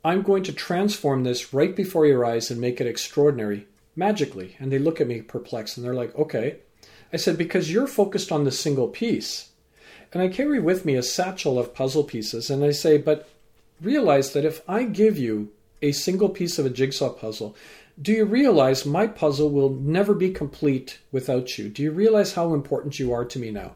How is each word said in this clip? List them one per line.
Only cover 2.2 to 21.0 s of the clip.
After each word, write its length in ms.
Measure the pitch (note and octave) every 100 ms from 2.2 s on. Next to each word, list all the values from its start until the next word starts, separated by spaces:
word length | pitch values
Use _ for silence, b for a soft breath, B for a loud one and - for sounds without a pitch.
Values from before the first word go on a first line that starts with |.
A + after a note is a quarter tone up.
| A#2+
eyes 240 | A#2 -
and 100 | A#2+
make 180 | B2 B2
it 60 | B2
extraordinary, 800 | A2+ - - D3 C3 G#2+ G2+ G2+ _ _ -
magically." 600 | F#3+ G#3 D3 G2 F#2 -
And 120 | C3+
they 80 | C3+
look 200 | D3 D#3+
at 60 | C3
me 140 | A#2
perplexed, 540 | G#2+ A#2+ - A#2 G#2+ -
and 80 | B2
they're 80 |
like, 240 | B2+ A#2 -
"Okay." 400 | D3+ A#2+ A#2+ - _ _ b b b
I 40 | D#3+
said, 200 | - D#3+
"Because 340 | E3 F#3 D#3
you're 140 | F#3 C4+
focused 440 | - G3 F#3 -
on 120 | D#3 C#3+
the 60 |
single 360 | B2+ D#3 C3+ A#2+
piece." 640 | - A#3 D#3+ - - - _ _ B B B B
And 100 | F3
I 40 | F#3
carry 300 | F#3 D4 C#4
with 260 | E3 F#3 D#3+
me 100 | C3
a 80 |
satchel 560 | A#2+ - F#3 F#3+ D#3 B2+
of 140 | A#2+ -
puzzle 280 | C3 D3 D3
pieces, 440 | A#2 G#2 A#2 A#2+
and 140 | C#3
I 80 | D3
say, 260 | D3 E3 D3+
"But 300 | C#3+ D3+ - _ _ _ _ _
realize 520 | E3+ D4 G3+ C#3 C3+
that 120 | C#3+ D3+
if 160 | D#3 -
I 140 | G3
give 340 | B3 F3+ G#3+ F3
you 320 | A#2+ G#2+ G#2 _ _ _
a 100 | D3
single 380 | C#3+ - F#3 G3+
piece 280 | G3 E3+ -
of 80 | C3+
a 40 |
jigsaw 380 | B2 C3+ - G#2
puzzle, 460 | - A2 G#2+ G#2+ B B B B -
do 100 | C#3+
you 140 | A3 G#3+
realize 600 | A3+ C#4 E3+ C3 C3+ C#3+
my 220 | D#3+ G#3+
puzzle 420 | - D#3 C#3 D3+
will 200 | C#3+ C#3
never 420 | C3 C#3 E3+ G#3
be 160 | F3+ F#3
complete 680 | F#3 C#3+ - D3 C3 - -